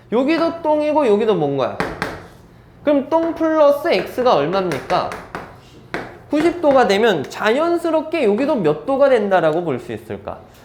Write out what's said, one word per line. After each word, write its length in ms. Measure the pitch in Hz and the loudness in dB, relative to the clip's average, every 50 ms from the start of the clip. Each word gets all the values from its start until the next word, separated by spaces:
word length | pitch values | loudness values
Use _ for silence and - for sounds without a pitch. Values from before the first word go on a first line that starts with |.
| - - | -8 -4
여기도 520 | 202 240 269 277 330 302 330 330 330 - | -2 0 0 2 0 0 0 -2 -4 -4
똥이고 440 | - 302 302 302 302 302 294 302 285 | -2 0 0 0 0 0 0 2 2
여기도 280 | - 202 208 233 220 208 | 2 2 2 2 0 0
뭔 220 | 165 151 143 139 | 0 0 -2 0
거야? 200 | 135 123 104 104 - - - - - - - - - - - - - - - - - - - - - | -2 -2 -2 -4 -6 -6 -8 -8 -10 -10 -12 -12 -14 -18 -20 -20 -20 -20 -20 -20 -20 -20 -20 -20 -4
그럼 260 | - 294 294 277 262 - | 0 2 2 2 2 0
똥 260 | 320 330 330 330 311 | 0 0 0 -2 -2
플러스 540 | - 320 320 320 311 294 285 285 285 - 339 | -2 0 2 4 4 4 4 4 2 0 0
X가 460 | 294 - - - - 254 240 254 208 | 0 0 0 -2 -4 0 2 2 4
얼마입니까? 760 | 151 139 156 185 196 185 175 147 127 - - - 147 107 - - - - - - - - - - - - - - - - - - - - - - - - - | 2 2 0 0 -2 -2 -2 -4 -6 -4 -2 -2 -2 -2 -4 -8 -12 -14 -14 -14 -14 -14 -16 -20 -20 -20 -20 -20 -20 -16 -12 -12 -12 -10 -12 -16 -20 -8 -4
구십 300 | 285 311 302 339 320 - | -2 0 0 0 0 0
도가 260 | 320 294 262 262 233 | 2 4 4 4 4
되면 360 | 196 196 202 233 233 190 151 | 4 4 4 2 2 2 0
자연스럽게 1000 | 123 - - - 196 214 233 277 330 339 349 339 339 339 320 311 285 311 - 330 262 | -2 -8 -8 -4 -2 0 0 0 0 0 0 0 0 0 -2 -2 -2 -2 -2 0 0
여기도 320 | 202 202 220 285 277 311 | 2 2 2 0 0 0
몇 280 | 233 170 147 151 - - | 0 0 0 -2 -2 -2
도가 240 | - 277 254 285 277 | -2 0 2 4 4
된다라고 560 | 262 226 208 202 190 185 160 156 151 175 175 | 4 2 2 2 2 2 2 2 0 0 -2
볼 140 | 165 131 120 | -2 -4 -4
수 140 | - - | -6 -8
있을까? 480 | 113 104 - - 104 95 - - 87 - - - - - | -12 -10 -10 -10 -12 -10 -10 -12 -14 -14 -16 -20 -20 -20